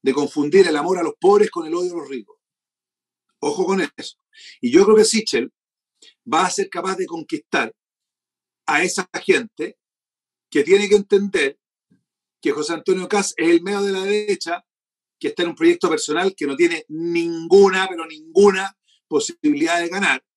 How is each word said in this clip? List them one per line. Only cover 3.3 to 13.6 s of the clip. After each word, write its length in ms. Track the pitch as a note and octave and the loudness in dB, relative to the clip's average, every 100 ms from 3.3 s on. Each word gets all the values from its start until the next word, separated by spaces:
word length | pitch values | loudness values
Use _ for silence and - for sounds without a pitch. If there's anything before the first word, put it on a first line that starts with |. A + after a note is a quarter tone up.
| _ | _
Ojo 260 | D3 D3+ F3+ | -6 -4 -2
con 160 | G3 | -2
eso. 360 | D3+ - - _ _ _ - - | -4 -8 -18 _ _ _ -20 -8
Y 100 | A#2+ | 2
yo 140 | D3 G3+ | 4 6
creo 100 | A3 | 6
que 100 | G#3 | 4
Sichel 460 | A3 G#3+ B2 - _ _ _ _ _ - _ - | 0 -2 -4 -4 _ _ _ _ _ -20 _ -4
va 140 | D#3 F#3 | -2 -2
a 40 | |
ser 200 | - F#3+ | -2 -6
capaz 260 | F3+ F#3 F#3+ | -6 -6 -6
de 100 | F#3 | -6
conquistar 720 | - - - _ D3+ A2+ - _ _ _ _ _ _ _ _ - | -8 -8 -10 _ -4 -4 -10 _ _ _ _ _ _ _ _ -4
a 160 | D3 | -2
esa 260 | F3+ - F3+ F3 | -2 -4 -8 -8
gente 560 | - D#3 A#3 - D#3 _ _ _ _ _ _ _ _ | 0 0 0 -10 -12 _ _ _ _ _ _ _ _
que 140 | D3+ | -2
tiene 240 | D3 G3 G#3 | 4 2 4
que 80 | G#3 | 0
entender 640 | G3+ G3+ G3+ F#3 D3+ - _ _ _ _ _ _ _ _ | 4 0 2 -2 -2 -6 _ _ _ _ _ _ _ _
que 100 | - | -4
José 220 | D3 - | -4 -6
Antonio 340 | D#3+ - F#4 F4+ | -6 -2 -2 0
Caz 260 | G3+ G3 - | -2 -4 -2
es 120 | E3 | 2
el 120 | E3+ | 2